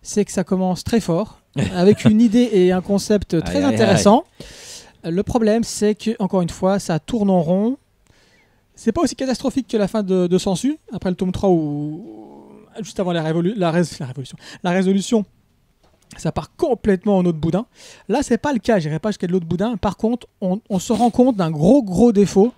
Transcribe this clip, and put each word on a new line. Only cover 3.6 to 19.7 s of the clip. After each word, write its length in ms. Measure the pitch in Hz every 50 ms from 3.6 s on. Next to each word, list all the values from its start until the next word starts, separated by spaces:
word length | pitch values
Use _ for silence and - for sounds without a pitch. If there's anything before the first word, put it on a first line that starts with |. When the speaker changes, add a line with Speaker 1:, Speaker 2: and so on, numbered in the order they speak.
| 285
Speaker 2:
aïe, 0 |
aïe. 80 | 277 226
Speaker 1:
intéressant. 480 | 220 226 220 - - 196 202 214 269 349 _ _ _ - - - - - - - - - - _ _ -
Le 180 | 165 165 185 208
problème, 400 | - - 247 226 208 214 233 226
c'est 280 | - - - 208 208 214
que, 180 | _ - 220 226 -
encore 220 | 202 180 - 185
une 80 | 175 160
fois, 300 | - - 190 185 196 196
ça 200 | - - 170 156
tourne 300 | _ - - 226 202 196
en 120 | 190 180
rond. 360 | 160 160 180 190 208 233 269 - _ _ _ _ _ _ _ _ _ _ _ _ _ _ _ _ _ _ _
C'est 160 | - - 226 220
pas 80 | 339
aussi 140 | 349 247 -
catastrophique 520 | - 262 262 240 - - 262 - 269 240
que 100 | _ -
la 100 | 214 202 185
fin 140 | - 220 208
de, 240 | 180 185 185 180
de 100 | 175 180
Sansu, 400 | 185 - 202 190 160 - 269 302 - _ - 262
après 160 | 185 - 190
le 60 | 185
tome 180 | - 196 185 180
trois 160 | - - 196
ou 560 | 180 165 156 147 147 147 147 151 151 170 220 220 - - 107 - 143 143 - - - - - _ _ 214
juste 180 | 208 - - -
avant 120 | 196 180
la 100 | 175 170
révolu-, 340 | 156 160 160 170 170 180 233
la 140 | 220 180 170
rés-, 260 | 160 175 175 - - -
la 60 | -
révolution, 320 | 123 123 143 127 - - - - - - - -
la 80 | 180
résolution. 540 | 175 190 190 185 196 196 180 - 247 214 196 _ _ _ _ _ _ _ _ _ _ _ _ _ _ _ _ _ -
Ça 140 | - - 165
part 240 | - - 156 - _
complètement 600 | - 359 311 240 - - 214 190 180 - 208 202
en 80 | 190 180
eau 60 | 180
de 60 | 165
boudin. 280 | 156 147 165 156 185 247 _ _ _ - - - - _
Là, 120 | - 196 277 285
c'est 140 | - 247 220
pas 120 | - 294 285
le 60 | 226
cas, 200 | _ - 226 190
j'irai 200 | 151 156 151 160
pas 100 | - 214
jusqu'à 180 | 202 - -
de 40 | 175
l'eau 80 | 180 185
de 60 | 170
boudin. 320 | 160 180 165 202 233